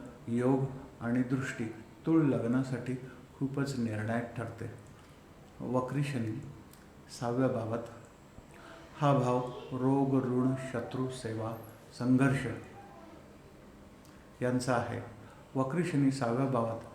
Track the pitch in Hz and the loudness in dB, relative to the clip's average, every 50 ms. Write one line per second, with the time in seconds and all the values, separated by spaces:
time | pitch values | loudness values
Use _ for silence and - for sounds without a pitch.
0 | - - - - - 120 117 120 123 131 135 131 135 - - - - - - - | -10 -14 -16 -12 -6 -2 0 4 4 4 4 4 2 0 -4 -8 -12 -14 -10 -6
1 | 117 117 123 127 127 123 139 131 - - - - 113 104 - - - - - - | -2 0 0 0 2 0 0 -2 -2 -4 -4 -4 -6 -6 -6 -10 -16 -18 -20 -4
2 | - 160 165 160 151 135 120 117 113 117 127 131 131 - 131 117 - 127 127 127 | 0 4 6 6 6 6 4 4 2 2 2 2 2 0 -2 -4 -2 -4 -4 -4
3 | - - - - - - - - 139 131 - 143 135 - - 123 117 110 107 107 | -6 -10 -14 -16 -18 -18 -6 -4 -4 -2 0 -2 -2 0 0 -2 -2 -2 -2 -2
4 | 107 113 113 120 120 - - 117 110 107 - - 107 - - - - - - - | -2 0 0 0 -2 -4 -6 -6 -8 -8 -8 -8 -10 -10 -10 -12 -18 -20 -20 -20
5 | - - - - - - - - - - - - 135 120 123 127 127 - 131 147 | -20 -20 -20 -20 -20 -20 -20 -20 -20 -18 -14 -8 -4 0 0 0 2 0 0 -2
6 | 143 - 135 120 110 110 107 - - - - - - - - - - - - - | -2 -2 -2 -2 -4 -4 -4 -6 -8 -12 -14 -16 -18 -20 -20 -20 -20 -20 -20 -20
7 | - - - - 123 120 120 127 131 123 123 117 110 107 113 117 - - - - | -20 -18 -10 -6 -4 0 2 2 2 2 2 0 -2 -2 -4 -4 -6 -8 -14 -16
8 | - - - - - - - - - - - - - - - - - - - - | -18 -20 -20 -20 -20 -20 -20 -20 -20 -20 -20 -20 -20 -18 -18 -18 -18 -18 -4 2
9 | 147 143 135 127 123 123 123 127 123 127 - - - - 131 123 127 135 135 139 | 4 4 6 6 4 4 2 2 0 -2 -6 -10 -8 -6 -2 2 4 4 4 4
10 | 135 135 139 131 120 120 123 123 127 131 131 131 - - - 117 113 - - 127 | 4 4 4 2 2 2 2 4 4 4 2 0 -2 -4 -4 -6 -4 -4 -4 -4
11 | 131 127 - - - 110 110 107 110 110 113 - - - - - - - - - | -2 -4 -4 -6 -6 -6 -4 -4 -4 -4 -6 -8 -10 -14 -18 -18 -20 -14 -6 0
12 | 120 127 131 123 135 135 - - - 110 104 - - - - - - - - - | 4 6 6 8 8 6 4 2 0 -2 -4 -6 -10 -14 -16 -18 -18 -18 -18 -20
13 | - - - - - - - - - - - - - - - - - - - - | -18 -18 -18 -20 -20 -20 -20 -20 -20 -20 -20 -20 -20 -20 -20 -20 -20 -20 -20 -20
14 | - - - - - - - - 127 123 123 123 - 135 127 117 - - - - | -20 -20 -20 -20 -20 -20 -6 -2 0 0 0 2 2 2 2 0 0 -2 -4 -6
15 | - - - - - - - - - - - 135 127 131 156 175 170 - - 139 | -8 -10 -12 -16 -18 -18 -20 -20 -16 -4 -2 -2 0 0 0 0 0 2 4 4
16 | 139 135 131 - 120 117 117 131 139 127 123 117 113 113 113 - - - | 4 4 4 2 2 2 2 2 2 2 2 2 2 0 -2 -6 -8 -12